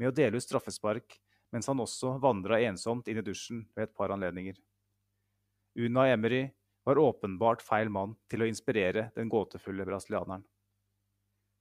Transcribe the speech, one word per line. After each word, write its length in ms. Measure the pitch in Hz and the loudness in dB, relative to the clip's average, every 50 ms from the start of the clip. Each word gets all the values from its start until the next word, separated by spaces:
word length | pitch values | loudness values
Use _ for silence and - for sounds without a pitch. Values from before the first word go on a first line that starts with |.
med 80 | 120 131 | -2 0
å 60 | 127 | 2
dele 220 | 156 139 110 104 123 | 4 2 2 2 -2
ut 40 | - | -4
straffespark, 760 | - 139 127 - 107 - - - 107 107 117 - _ - _ _ _ _ _ _ - - | -2 -4 -4 -4 -4 -10 -4 -2 -2 -2 -2 -4 _ -20 _ _ _ _ _ _ -8 -6
mens 160 | 117 104 - | -6 -2 -2
han 80 | 139 | -2
også 380 | 131 110 - - - 131 127 131 135 | -2 -2 -4 -6 -4 -4 -4 -2 2
vandret 440 | 131 135 110 95 92 98 117 110 120 | 4 4 4 2 2 2 2 4 2
ensomt 400 | 113 92 82 - 113 120 123 - | 2 0 -4 -4 -4 -4 -4 -4
inn 140 | 110 110 110 | -4 -4 -4
i 40 | 95 | -4
dusjen 360 | 101 92 - - - 120 113 110 _ - | -6 -8 -8 -8 -10 -10 -10 -10 _ -8
ved 80 | 107 107 | -8 -8
et 80 | - _ | -6 _
par 160 | - 101 95 98 | -4 -4 -2 -2
anledninger. 420 | 101 95 87 87 92 92 95 92 _ _ _ _ _ _ _ _ _ _ _ _ _ _ _ _ _ _ _ _ _ _ _ - | -2 -4 -4 -4 -6 -8 -10 -12 _ _ _ _ _ _ _ _ _ _ _ _ _ _ _ _ _ _ _ _ _ _ _ -6
Unai 300 | 120 117 117 120 131 131 131 123 | -2 -2 2 4 4 6 6 6
Emery 320 | 110 110 113 123 131 135 135 - _ _ _ _ _ - | 4 4 2 2 0 -2 -4 -10 _ _ _ _ _ 2
var 140 | 123 135 147 | 4 6 6
åpenbart 640 | 156 123 - - - 98 95 90 113 113 117 - - | 6 6 4 0 -4 -6 -2 2 2 2 2 2 0
feil 300 | - 113 107 110 110 101 | 0 0 2 2 0 -2
mann 240 | 95 98 107 113 _ _ | -2 -4 -4 -8 _ _
til 140 | - - 110 | -6 -2 0
å 80 | 113 113 | 0 0
inspirere 640 | 110 - - - 110 107 95 92 90 110 110 110 - | -2 -4 -4 0 0 2 2 2 2 0 -2 -4 -6
den 140 | 117 117 110 | -6 -4 0
gåtefulle 540 | 117 107 92 - - 104 - 104 98 95 95 | 0 0 0 -2 -8 -14 -10 -8 -6 -6 -4
brasilianeren. 540 | 95 95 95 - - 107 92 87 - 92 92 - _ _ _ _ _ _ _ _ _ _ _ _ _ _ _ _ _ _ _ _ _ _ _ | -4 -4 -6 -4 -4 -4 -4 -4 -6 -10 -12 -12 _ _ _ _ _ _ _ _ _ _ _ _ _ _ _ _ _ _ _ _ _ _ _